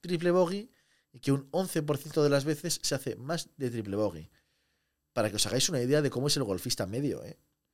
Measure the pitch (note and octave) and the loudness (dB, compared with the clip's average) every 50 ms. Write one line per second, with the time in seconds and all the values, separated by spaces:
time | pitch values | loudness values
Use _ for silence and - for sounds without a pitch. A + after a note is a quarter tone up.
0 | - E3+ F3+ D#3+ F3 F3 F3 F#3 F3+ E3 F#3+ G3+ A3 - _ _ _ _ _ _ | -6 -4 -2 0 2 4 4 4 4 4 2 -6 -8 -12 _ _ _ _ _ _
1 | _ _ - B2+ - C#3 C#3 C#3 - - - E3 F#3+ F#3 - E3 D3+ D3 D3 C3+ | _ _ -16 -6 0 2 2 2 0 -2 -2 -2 0 0 0 -2 0 0 -2 -2
2 | - D#3 - D#3+ D3 D3 C#3+ C#3 C3+ D#3+ D3+ - - E3 - - - - D3 C3 | -4 -2 2 4 4 6 4 4 2 0 -2 -2 -2 -4 -4 -2 -2 -2 -2 -2
3 | - C3 - A2 B2 C#3+ E3+ D#3+ - - _ - C3+ A#2+ A#2 A2+ G#2 G2 G2 G#2 | -4 -6 -8 -6 -6 -6 -6 -6 -6 -10 _ -4 -4 -4 -2 -4 -4 -2 0 0
4 | G#2+ G2 E2 D#2 D#2 - _ _ _ _ _ _ _ _ _ _ _ _ _ _ | 0 0 0 -4 -14 -16 _ _ _ _ _ _ _ _ _ _ _ _ _ _
5 | _ _ - B2 G#2+ G#2+ G2 G#2+ - G#2 G#2 C3 - - E3 B2+ A#2+ B2+ D3 D3+ | _ _ -2 0 0 0 2 0 -2 0 0 0 0 0 0 0 0 2 2 4
6 | D3 B2+ - B2 C#3 D3 - D3 C3 G2+ F#2+ F#2 - B2 - - G#2 F2+ G#2+ C3 | 2 2 0 0 0 0 2 0 0 0 -2 -2 -2 -2 -2 -2 -2 -4 -2 -2
7 | D3 C3 E2+ A#1 - - - _ _ _ _ _ _ _ | -2 -2 -2 -4 -8 -12 -16 _ _ _ _ _ _ _